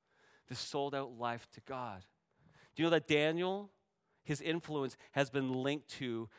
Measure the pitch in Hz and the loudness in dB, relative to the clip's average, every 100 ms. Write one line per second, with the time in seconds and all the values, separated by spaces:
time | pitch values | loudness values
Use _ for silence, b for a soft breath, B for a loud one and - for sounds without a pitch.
0 | b b b b b 123 - 147 139 139 | b b b b b -8 -4 -2 -2 -4
1 | 135 117 120 117 - - - 135 120 95 | -6 -4 -4 -4 -8 -20 -12 -8 -8 -10
2 | - _ _ b b b b - 165 165 | -16 _ _ b b b b 2 6 6
3 | 151 147 156 165 185 196 202 _ _ _ | 6 4 4 2 0 -2 -8 _ _ _
4 | _ _ - 147 170 165 160 151 131 - | _ _ -6 -4 0 -2 -2 -4 -4 -6
5 | B 139 139 139 131 127 135 147 - - | B 0 2 2 0 0 0 -2 -6 -6
6 | 131 113 113 | -4 -4 -6